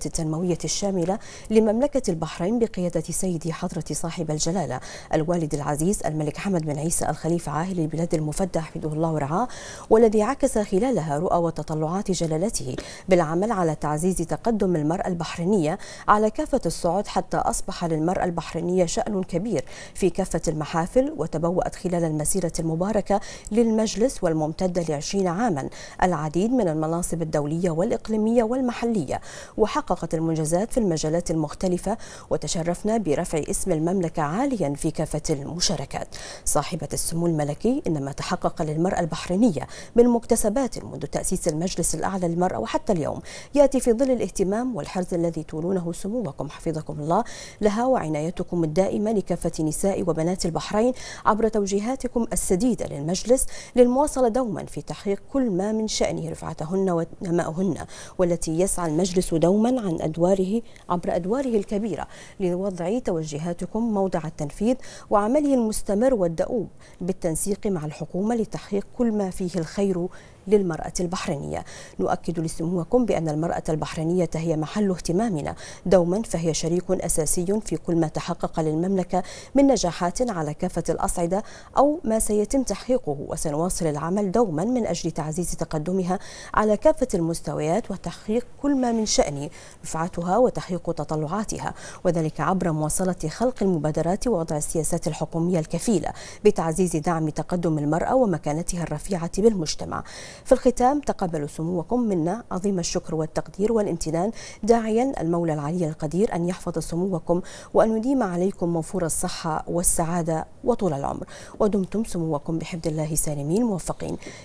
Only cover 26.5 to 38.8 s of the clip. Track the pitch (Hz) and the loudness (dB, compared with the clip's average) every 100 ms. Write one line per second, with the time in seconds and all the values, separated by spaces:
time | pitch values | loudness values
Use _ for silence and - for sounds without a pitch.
26.5 | 262 185 156 156 170 180 165 160 160 147 | 4 2 2 0 0 -2 -2 0 0 0
27.5 | 165 180 160 226 - - 220 214 240 220 | 0 0 0 0 -2 -2 0 4 4 4
28.5 | 254 254 233 233 220 127 - - - - | 2 -2 0 0 0 -2 -4 -8 -14 -8
29.5 | - 208 302 - 180 165 165 165 160 156 | 0 2 2 -2 -2 -2 -2 0 0 0
30.5 | 175 226 262 202 156 156 170 175 160 151 | 0 0 2 2 2 0 0 0 -2 -2
31.5 | - 185 175 190 220 - - - 156 151 | -2 -2 0 -2 -6 -8 -16 -4 -2 -2
32.5 | 175 165 175 214 226 170 147 180 160 - | -2 -2 -2 0 0 2 0 0 -2 0
33.5 | - 196 156 165 196 165 - 147 190 277 | 2 4 4 4 2 0 0 0 2 0
34.5 | 233 143 143 165 - 151 151 - 143 151 | 2 0 0 0 0 -2 -2 0 -2 -2
35.5 | 165 180 156 - - - - - - - | -2 0 0 -4 -8 -8 -10 -14 -4 2
36.5 | 147 - 165 143 139 - 165 170 156 147 | 2 2 -4 -4 -2 -2 0 2 2 0
37.5 | 151 220 269 - 156 139 - - 180 170 | 0 0 0 0 -2 -2 -6 -4 -2 0
38.5 | - 156 151 | -2 -2 0